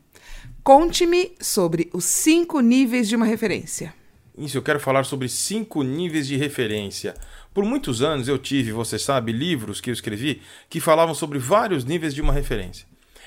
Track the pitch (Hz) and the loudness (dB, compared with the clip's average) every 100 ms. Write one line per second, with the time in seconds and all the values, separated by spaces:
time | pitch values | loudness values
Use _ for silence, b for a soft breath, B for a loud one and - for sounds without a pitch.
0 | _ B B B B B - 277 339 - | _ B B B B B 8 8 8 2
1 | 349 349 359 - - 220 170 165 170 180 | 2 2 0 -4 -4 0 0 0 -4 -4
2 | - - 311 330 339 302 233 254 254 247 | -2 2 4 4 4 4 4 6 4 2
3 | 208 233 220 214 220 139 165 - 156 - | 2 2 2 0 -2 -4 -6 -10 -10 -14
4 | - _ - - 143 131 131 147 135 135 | -20 _ -20 -12 -6 -4 0 -2 2 0
5 | 131 139 127 - - 208 214 160 131 147 | 0 -4 -4 -4 -4 -4 -4 -4 -2 -2
6 | 180 156 139 135 147 135 113 104 101 - | -2 -2 -2 -2 -2 -2 -2 -2 -6 -8
7 | 101 - B B B 196 214 277 202 113 | -10 -10 B B B -2 0 0 -2 0
8 | 147 147 123 143 139 139 131 110 113 - | 0 0 -2 -2 0 0 0 -2 -4 -4
9 | - 135 117 113 170 151 104 101 123 117 | -2 0 0 -2 -2 -2 -4 -8 -6 -6
10 | - 104 147 98 B B B 170 165 156 | -6 -4 -4 -6 B B B -4 2 4
11 | 165 151 156 143 123 208 233 156 120 170 | 4 0 -4 -4 2 2 2 -2 -2 -2
12 | 156 139 143 127 127 110 90 - - B | -4 -2 2 2 0 -4 -6 -14 -20 B
13 | B B | B B